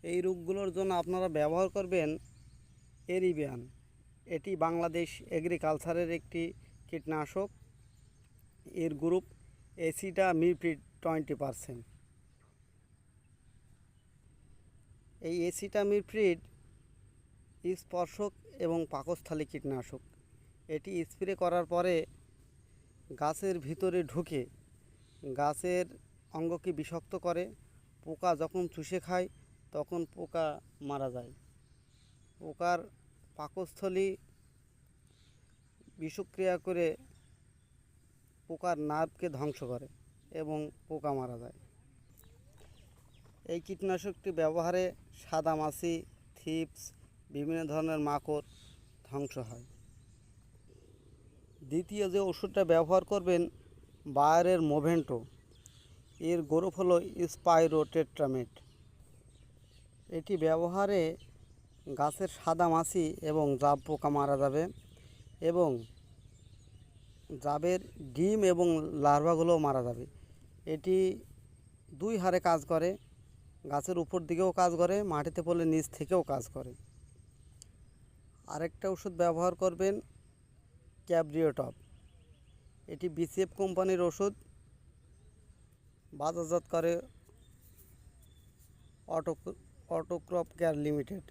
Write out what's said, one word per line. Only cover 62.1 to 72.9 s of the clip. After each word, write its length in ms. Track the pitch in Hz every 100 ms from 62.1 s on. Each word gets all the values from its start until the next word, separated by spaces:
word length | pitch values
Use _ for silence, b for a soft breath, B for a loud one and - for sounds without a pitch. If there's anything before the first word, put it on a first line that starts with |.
| - 190
সাদামাছি 880 | - - 165 175 160 165 185 160 -
এবং 360 | 156 156 147 135
জাব 220 | 143 143 131
পোকা 240 | 151 147
মারা 280 | 147 143 139
যাবে 300 | 139 139 175 - - B B B B -
এবং 420 | 165 170 165 123 113 - - - - - - - - - - - - - - 143
জাবের 360 | 143 147 170 185 - - 139
ডিম 300 | 123 185 214
এবং 460 | 196 175 175 160 156
লার্ভাগুলো 640 | 156 143 147 156 165 170 165
মারা 260 | 151 135
যাবে। 220 | 123 120 135 b b b b - -
এটি 540 | 156 180 185 190 208 - - - - - - -
দুই 240 | 135 196 226
হারে 220 | 180 180
কাজ 260 | 175 165 -
করে, 320 | 160 170